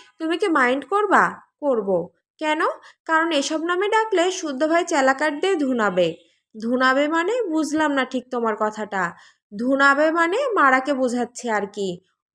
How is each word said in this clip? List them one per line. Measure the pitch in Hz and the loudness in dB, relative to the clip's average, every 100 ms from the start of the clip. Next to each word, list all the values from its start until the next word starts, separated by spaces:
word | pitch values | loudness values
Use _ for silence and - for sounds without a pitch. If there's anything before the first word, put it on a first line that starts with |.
| - - | -20 -8
তুমি | 320 339 | -4 -2
কি | 403 | 0
মাইন্ড | 302 247 277 - | 2 2 0 -2
করবা?" | 403 403 254 180 - - - | -2 2 4 2 -2 -18 -6
"করব।" | 285 233 196 180 175 _ _ - | -2 -2 0 -2 -4 _ _ -6
"কেন?" | 302 311 440 640 - _ - | -2 0 -2 -4 -12 _ -2
"কারণ | 320 339 | 0 2
এসব | 294 277 311 | 0 0 -2
নামে | 339 359 403 | -2 -2 0
ডাকলে | 440 440 370 359 | 0 2 2 0
শুদ্ধ | 370 311 254 311 | -2 -6 -2 0
ভাই | 339 | 2
চেলা | 359 302 262 | 0 2 2
কাট | 269 302 | 2 -2
দিয়ে | 294 370 349 | -2 -2 0
ধুনাবে।" | 262 240 208 180 170 - _ _ _ 220 | 0 0 0 2 0 -2 _ _ _ -10
"ধুনাবে | 226 254 254 262 294 | -4 0 2 2 2
মানে? | 330 359 494 | 0 0 -2
বুঝলাম | 392 311 302 311 302 | -2 -2 -2 0 0
না | 277 254 | 0 -2
ঠিক | 254 247 | -4 -6
তোমার | 247 226 208 | -4 -2 -2
কথাটা।" | 214 214 202 196 175 - - _ _ 208 | -4 -4 -6 -4 -4 -6 -20 _ _ -6
"ধুনাবে | 247 269 277 277 311 | 0 4 4 4 2
মানে | 339 339 427 571 | 2 0 0 0
মারাকে | 381 277 262 269 | 2 4 4 0
বোঝাচ্ছে | 262 254 240 240 - 240 | -2 -2 -2 -6 -8 -4
আর | 208 196 | -4 -4
কি।" | 208 190 180 _ _ _ | -6 -6 -6 _ _ _